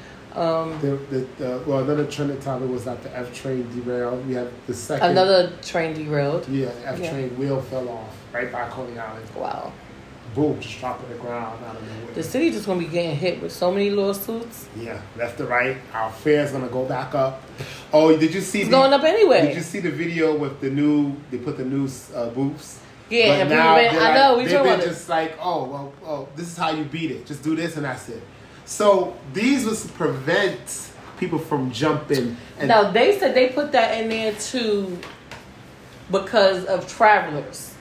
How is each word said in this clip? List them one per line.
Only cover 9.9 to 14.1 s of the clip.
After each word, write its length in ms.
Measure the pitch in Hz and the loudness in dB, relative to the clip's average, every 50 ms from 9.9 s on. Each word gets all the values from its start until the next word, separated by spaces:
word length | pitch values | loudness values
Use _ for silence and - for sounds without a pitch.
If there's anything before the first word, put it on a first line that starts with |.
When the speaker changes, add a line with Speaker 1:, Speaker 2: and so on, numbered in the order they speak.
| - - - - - - - 120 107 | -20 -20 -20 -20 -20 -20 -18 -8 -2
Speaker 2:
Boom, 260 | 135 151 143 120 - | 0 0 0 0 -4
just 180 | - - - - | -8 -12 -12 -10
dropped 200 | - 123 - - | -8 -8 -8 -8
on 80 | 120 120 | -12 -14
the 60 | 120 | -14
ground 480 | 117 120 120 120 117 117 110 113 113 117 | -12 -10 -8 -8 -8 -8 -10 -10 -12 -14
out 120 | 110 - 113 | -14 -14 -14
of 40 | |
nowhere. 320 | 110 110 110 110 - - - | -14 -14 -14 -14 -14 -10 -8
Speaker 1:
The 80 | 165 156 | -8 -6
city 280 | - - 262 330 330 | -4 -2 0 0 0
just 140 | 226 208 175 | 0 -2 -2
gonna 140 | 202 185 175 | -2 -2 -2
be 60 | 165 151 | -2 -2
getting 280 | 165 175 170 165 147 | -2 -2 -2 -2 -2
hit 260 | 143 185 180 170 - | 0 0 -2 -2 -2
with 120 | 170 170 - | -6 -10 -4
so 180 | - 175 180 | -2 0 0
many 180 | 185 202 202 202 | 2 2 2 2
lawsuits. 800 | 202 202 196 202 | 2 2 0 0